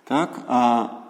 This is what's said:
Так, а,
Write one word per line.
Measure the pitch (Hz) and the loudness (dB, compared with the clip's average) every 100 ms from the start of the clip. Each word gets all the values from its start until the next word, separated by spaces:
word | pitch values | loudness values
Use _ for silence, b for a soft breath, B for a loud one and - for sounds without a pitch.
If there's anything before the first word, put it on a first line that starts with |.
Так, | - 139 175 - - | -2 -2 -2 -6 -2
а, | 123 120 117 - - | 2 4 2 -2 -8